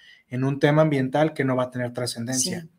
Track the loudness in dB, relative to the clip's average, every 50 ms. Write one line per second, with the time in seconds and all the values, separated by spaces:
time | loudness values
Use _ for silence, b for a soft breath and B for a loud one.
0 | b b b b b b -4 -2 0 0 0 2 4 4 6 6 4 4 2 0
1 | 0 0 2 2 2 2 0 0 -2 0 0 0 -2 -2 -4 -4 -6 -4 -4 -6
2 | -6 -6 -6 -6 -6 -4 -2 -2 -2 -2 -4 -6 -10 -12 _